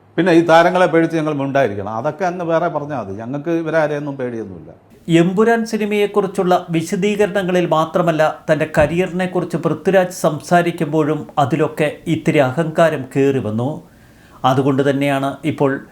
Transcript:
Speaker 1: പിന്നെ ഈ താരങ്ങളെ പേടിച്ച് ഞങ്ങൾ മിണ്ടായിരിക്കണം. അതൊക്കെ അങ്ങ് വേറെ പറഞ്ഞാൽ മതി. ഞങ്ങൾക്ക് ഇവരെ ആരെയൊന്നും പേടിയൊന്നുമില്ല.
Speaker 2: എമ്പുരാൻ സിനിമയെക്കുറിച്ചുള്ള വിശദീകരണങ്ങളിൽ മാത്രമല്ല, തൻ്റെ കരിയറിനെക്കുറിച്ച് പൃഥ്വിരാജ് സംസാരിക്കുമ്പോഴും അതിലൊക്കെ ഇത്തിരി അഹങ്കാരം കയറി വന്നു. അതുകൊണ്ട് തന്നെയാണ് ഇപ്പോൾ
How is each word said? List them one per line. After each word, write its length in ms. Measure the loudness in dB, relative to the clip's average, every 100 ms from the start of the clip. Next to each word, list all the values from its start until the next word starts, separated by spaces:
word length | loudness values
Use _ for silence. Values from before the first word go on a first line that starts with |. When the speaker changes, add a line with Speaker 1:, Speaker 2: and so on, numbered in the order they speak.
| _ -2
Speaker 1:
പിന്നെ 160 | 4
ഈ 80 | 4
താരങ്ങളെ 460 | 6 6 6 4 4
പേടിച്ച് 300 | 4 2 0
ഞങ്ങൾ 160 | -2
മിണ്ടായിരിക്കണം. 560 | -4 -2 0 0 -2 -6
അതൊക്കെ 360 | -6 -6 -4
അങ്ങ് 200 | -4 -4
വേറെ 240 | -2 0 0
പറഞ്ഞാൽ 300 | -4 -6 -8
മതി. 120 | -8
ഞങ്ങൾക്ക് 360 | -10 -8 -8 -4
ഇവരെ 280 | -4 -2 0
ആരെയൊന്നും 380 | 0 -2 -6 -6
പേടിയൊന്നുമില്ല. 540 | -6 -6 -10 -14 -18 -20 _ -18 0 2
Speaker 2:
എമ്പുരാൻ 400 | 2 2 2 2 0
സിനിമയെക്കുറിച്ചുള്ള 1000 | -4 -2 0 0 0 -2 -2 2 2 2
വിശദീകരണങ്ങളിൽ 960 | -4 -2 -2 -2 0 0 0 0 0 2
മാത്രമല്ല, 560 | 0 0 0 0 2 0 0 -2
തൻ്റെ 160 | 0 0 2
കരിയറിനെക്കുറിച്ച് 760 | 2 2 -2 -2 -2 -2 -4 -4
പൃഥ്വിരാജ് 600 | -2 -2 2 2 2 -2
സംസാരിക്കുമ്പോഴും 1040 | -2 -2 0 2 2 -2 -2 0 0 -2 -4 -2
അതിലൊക്കെ 580 | 0 0 -2 0 -4 -4 -4
ഇത്തിരി 320 | -2 2 2
അഹങ്കാരം 680 | 2 0 -2 2 2 2 -4 0
കയറി 220 | 2 2
വന്നു. 440 | -2 -2 -4 -6 -14 -20 -20 -20 -20 -2
അതുകൊണ്ട് 460 | 0 2 2 2 0
തന്നെയാണ് 460 | 0 0 -2 -4 -4
ഇപ്പോൾ 280 | -6 0 0 -2 -8